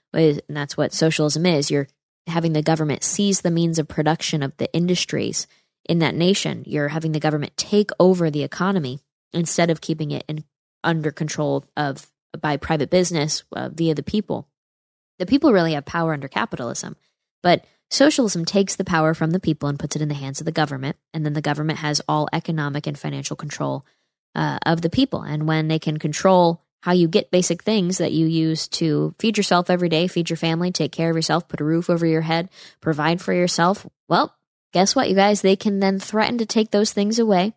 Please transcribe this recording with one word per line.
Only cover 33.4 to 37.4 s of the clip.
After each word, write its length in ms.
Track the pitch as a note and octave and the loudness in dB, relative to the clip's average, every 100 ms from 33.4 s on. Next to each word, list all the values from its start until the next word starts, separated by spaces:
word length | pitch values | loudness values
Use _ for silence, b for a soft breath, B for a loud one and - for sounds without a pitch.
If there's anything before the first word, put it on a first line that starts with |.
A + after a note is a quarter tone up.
| F3 - E3+ G3+ - _ - | 2 2 2 2 -6 _ -2
well, 260 | F3 D4 _ _ _ _ | 0 0 _ _ _ _
guess 220 | - - C4+ | 2 2 2
what, 120 | - | 2
you 60 | |
guys? 260 | F#3+ G3+ G3+ | 4 4 4
They 140 | F#3+ | 4
can 240 | F#3+ G#3+ G3 | 2 2 0
then 220 | G3 G3 | 0 0
threaten 360 | - G#3+ G#3+ A#3+ | -2 -2 0 -2
to 60 | A3 | -2
take 260 | A3+ A3 | 0 0
those 200 | G#3 G#3+ | 0 0
things 280 | - G3+ A3+ | 0 0 2
away, 340 | A3+ F#3 | 2 2